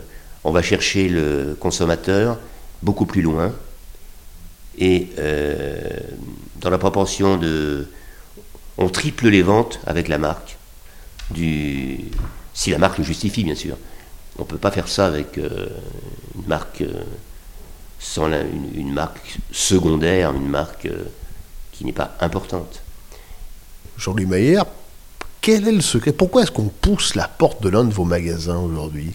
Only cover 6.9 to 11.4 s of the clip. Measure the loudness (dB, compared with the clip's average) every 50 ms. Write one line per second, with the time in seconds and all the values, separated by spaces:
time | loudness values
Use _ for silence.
6.9 | 4 4 2 2 2 2 4 4 4 4 2 2 2 2 0 0 -2 -2 -4 -8
7.9 | -12 -16 -18 -18 -18 -18 -20 -18 -18 -18 -18 -18 -18 -18 -18 -14 -2 0 0 0
8.9 | 2 0 -2 -2 -2 4 6 8 8 8 8 8 6 6 4 2 -2 -6 -4 -2
9.9 | 0 0 0 0 0 2 2 0 0 -4 -8 -14 -16 -18 -20 -20 -20 -20 -20 -20
10.9 | -20 -18 -20 -18 -16 -12 -8 -6 -4 0